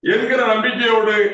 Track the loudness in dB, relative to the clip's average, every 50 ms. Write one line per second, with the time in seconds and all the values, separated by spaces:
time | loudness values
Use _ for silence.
0 | -2 0 0 0 0 0 0 0 0 0 0 0 -2 -4 -4 -2 0 0 2 2
1 | 2 0 0 0 0 -2